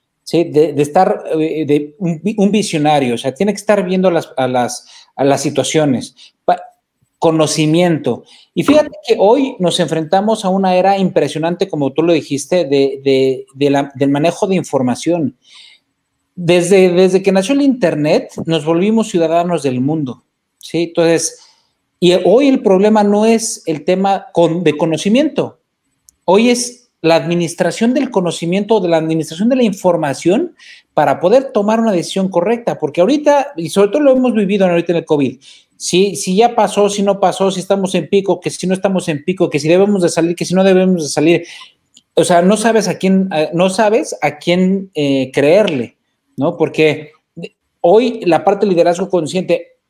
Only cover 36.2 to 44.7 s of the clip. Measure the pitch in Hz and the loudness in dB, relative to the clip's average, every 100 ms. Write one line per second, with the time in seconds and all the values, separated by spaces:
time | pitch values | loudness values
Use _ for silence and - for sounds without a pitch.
36.2 | - 185 233 233 202 202 202 202 196 196 | -2 2 2 2 -2 0 0 0 -2 0
37.2 | 185 - 190 185 165 196 185 185 147 196 | 0 0 -2 -2 -2 -2 -2 -4 0 0
38.2 | 196 180 156 - 180 190 196 185 - 147 | 0 -2 -4 -6 -4 -2 -2 -2 -2 -4
39.2 | - 190 165 147 151 175 202 202 175 - | -4 -2 -2 0 2 2 2 2 0 0
40.2 | 165 170 - 180 190 185 185 185 147 - | -2 -2 -2 0 4 4 2 0 -2 0
41.2 | 151 170 170 - - _ _ _ _ - | 2 2 -2 -18 -20 _ _ _ _ -2
42.2 | 165 175 180 214 226 220 190 160 185 190 | 2 4 4 2 2 0 0 -2 0 0
43.2 | 190 156 151 170 190 190 214 226 311 - | 0 -2 -2 0 0 2 0 0 -2 -6
44.2 | 147 - - 175 185 | -6 -4 -2 0 2